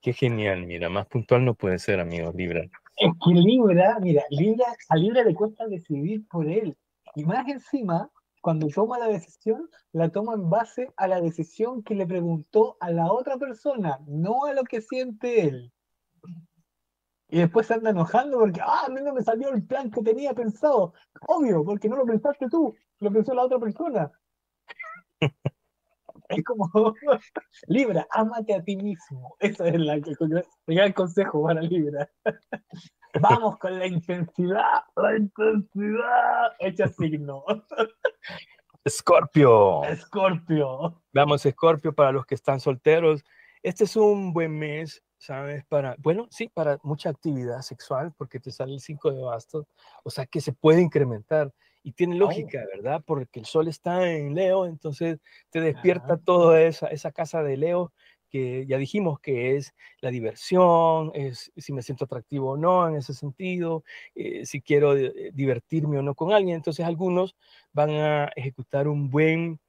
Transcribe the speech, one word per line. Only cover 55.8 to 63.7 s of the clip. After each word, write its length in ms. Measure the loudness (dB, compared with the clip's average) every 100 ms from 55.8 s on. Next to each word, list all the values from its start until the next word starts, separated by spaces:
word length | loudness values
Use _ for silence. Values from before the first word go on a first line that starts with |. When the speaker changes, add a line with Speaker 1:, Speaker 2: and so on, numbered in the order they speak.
| 2 2 0
Speaker 2:
Ajá. 80 | -2
Speaker 1:
toda 360 | 4 6 8 8
esa, 240 | 6 2 -6
esa 240 | -6 -10
casa 300 | -8 -6 -4
de 140 | -2 -2
Leo, 340 | 0 0 -4 _ _ _ _
que 360 | -6 -6 -6 -4
ya 120 | -4
dijimos 420 | -2 -2 -2 -4
que 360 | -4 -2 0 0
es 180 | -2 _ -20 _
la 100 | -6
diversión, 1000 | -4 -6 -8 -2 4 6 6 4 2 -2
es 380 | -6 -8 -10 -18 -20
si 160 | -12
me 80 | -10
siento 220 | -8 -8 -8
atractivo 460 | -8 -10 -8 -6
o 40 | -2
no 320 | 0 2 2
en 80 | -2
ese 160 | -8
sentido, 720 | -10 -10 -10 -6 -4 -4